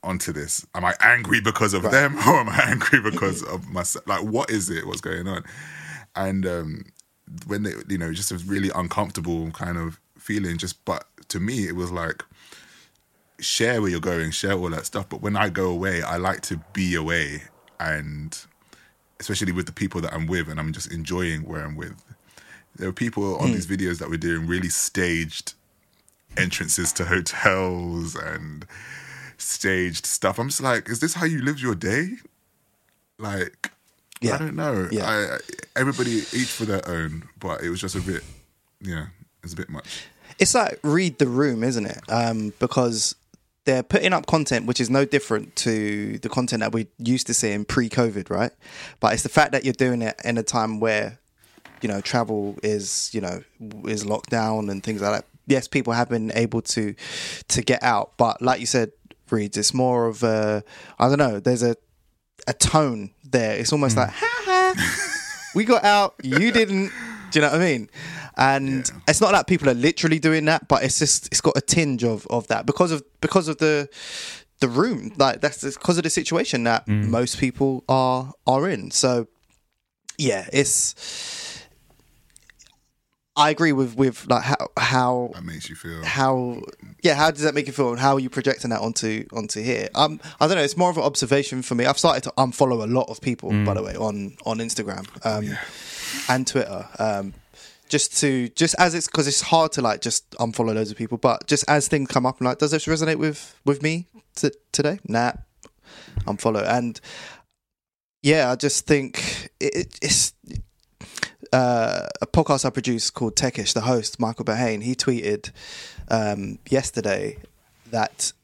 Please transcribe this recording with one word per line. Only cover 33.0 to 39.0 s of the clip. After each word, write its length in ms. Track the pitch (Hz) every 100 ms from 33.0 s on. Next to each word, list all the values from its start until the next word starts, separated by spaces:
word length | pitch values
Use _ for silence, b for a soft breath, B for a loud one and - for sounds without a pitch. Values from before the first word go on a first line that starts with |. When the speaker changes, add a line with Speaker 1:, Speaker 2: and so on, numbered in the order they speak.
| _ -
Speaker 1:
Like, 520 | 107 98 87 _ - _ _ _ _ -
Speaker 2:
Yeah. 140 | 120
Speaker 1:
I 40 | 143
don't 160 | 156 151
know. 320 | 151 110 87
Speaker 2:
Yeah. 140 | 107 104
Speaker 1:
I, 260 | 107 95
I, 40 | 65 - - - -
everybody 460 | 135 127 117 113 -
each 200 | 127 123
for 120 | - 110
their 200 | 98 -
own, 400 | 82 80 80 - -
but 240 | 90 80
it 80 | 85
was 100 | 90
just 140 | 95 95
a 40 |
bit, 220 | 87 85 - - _ _ _ _
yeah, 260 | 98 82